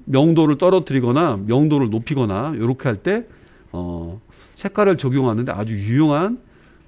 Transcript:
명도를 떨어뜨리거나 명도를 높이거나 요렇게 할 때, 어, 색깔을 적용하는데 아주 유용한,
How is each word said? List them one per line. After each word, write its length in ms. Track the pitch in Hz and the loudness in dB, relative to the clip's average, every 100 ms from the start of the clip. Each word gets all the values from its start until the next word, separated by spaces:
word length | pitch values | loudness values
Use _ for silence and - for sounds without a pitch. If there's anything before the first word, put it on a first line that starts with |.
| - | -2
명도를 520 | 135 160 165 156 139 | 2 4 4 4 4
떨어뜨리거나 840 | 180 185 - 135 120 131 170 101 104 | 4 2 2 0 2 2 0 -2 0
명도를 440 | 123 151 147 123 | 2 2 2 0
높이거나 640 | 110 120 139 110 95 143 135 | -2 -4 -2 -2 -2 -4 -4
요렇게 300 | 117 131 139 | -2 -2 -4
할 160 | 104 | -4
때, 220 | 175 214 233 - - - - | -2 -4 -4 -16 -20 -20 -14
어, 480 | 180 180 85 85 98 - - - - | -10 -8 -8 -10 -12 -18 -20 -20 -12
색깔을 420 | 196 - 202 170 | -6 0 2 2
적용하는데 540 | 135 135 127 110 131 | 0 0 0 0 -4
아주 220 | 92 110 | -4 -6
유용한, 680 | 107 101 127 156 147 190 247 - _ - - | -6 -2 2 2 2 -2 -4 -12 _ -20 -20